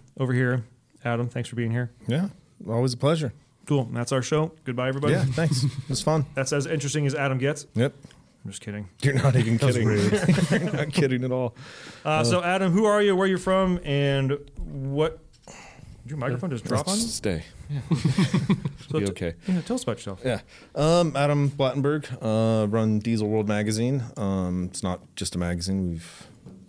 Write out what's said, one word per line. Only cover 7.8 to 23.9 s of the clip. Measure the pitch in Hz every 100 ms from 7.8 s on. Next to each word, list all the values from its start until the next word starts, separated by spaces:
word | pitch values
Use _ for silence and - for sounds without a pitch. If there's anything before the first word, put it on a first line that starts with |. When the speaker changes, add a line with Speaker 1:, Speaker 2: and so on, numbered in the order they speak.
| 135 - - - - _ 104
Speaker 1:
I'm |
just | 95
kidding. | - 104 98 -
Speaker 2:
You're | 139 135
not | 139 123
even | 113 113
Speaker 1:
That | 139
was | 123
Speaker 2:
kidding. | 110
Speaker 1:
rude. | 104 101
Speaker 2:
<laughs> | 202 175 147 175
You're | 226 175 143
not | 151
kidding | 160 143 127 127
at |
all. | 127 123 - - - - - 151
Speaker 1:
Uh, | 156 117
so, | 180
Adam, | 175 185 190
who | 175 220
are | 208
you? | 208 185
Where | 190
are |
you | 185
from? | 185 190 190 175 151
And | 143 143 139 135 143 - -
what? | 170 143 135 139 160 160 - _ -
Did | - - - - - 120
your | 151
microphone | 123 123 185
just | 123 -
drop | - 151
on | 202
me? | 233
Speaker 2:
Stay. | - 107 82 - - -
Speaker 1:
Yeah. | 143 -
<laughs> | 151 165 135 156 170 - 214 139 - -
So | -
Speaker 2:
Be | 101
Speaker 1:
t-, |
Speaker 2:
okay. | 92 87 - -
Speaker 1:
yeah, | 180
tell | 151 247
us |
about | - 107
yourself. | - 98
Speaker 2:
Yeah. | 131 107 - - - -
Um, | 151 175 170 135
Adam | 143 147 143
Blattenberg, | 143 135 135 139 151 143 123
uh, | 113 110 113 110 107
run | 110 110 107
Diesel | 113 113 107
World | 110 104
Magazine. | 104 104 110 120